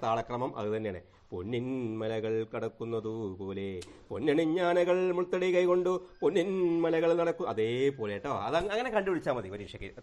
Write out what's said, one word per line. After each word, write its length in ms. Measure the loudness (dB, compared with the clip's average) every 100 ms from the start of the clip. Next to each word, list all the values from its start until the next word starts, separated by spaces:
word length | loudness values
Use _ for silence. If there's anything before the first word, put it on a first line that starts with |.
താളക്രമം 540 | 0 0 -2 -4 -4 -4
അത് 200 | -4 -2
തന്നെയാണ്. 240 | -4 -8 -14 -20 -12
പൊന്നിൻ 680 | -10 -4 -4 -4 -4 -4 -4
മലകൾ 500 | -4 -2 0 -2 -2 -4
കടക്കുന്നതു 800 | -6 -6 -4 -4 -4 -4 -6 -6
പോലെ 420 | -6 -4 -6 -6 -12 -18 -12
പൊന്നണിഞ്ഞാനകൾ 1040 | -2 2 2 2 2 2 4 4 2 2
മുൾത്തടി 440 | 0 0 0 2 4
കൈകൊണ്ടു 520 | 6 4 2 -2 -4 0
പൊന്നിൻ 600 | 2 4 2 2 2 4
മലകൾ 320 | 4 4 4
നടക്കും. 360 | 4 2 0 -2
അതേപോലെ 640 | 0 0 2 2 0 -4
കേട്ടോ. 160 | -4 -4
അത് 260 | -2 0 0
അങ്ങ് 160 | 0
അങ്ങനെ 180 | -2 0
കണ്ടുപിടിച്ചാൽ 440 | 0 0 0 0
മതി 160 | -2 -4
പരീക്ഷയ്ക്ക് 440 | -10 -10 -12 -12 -6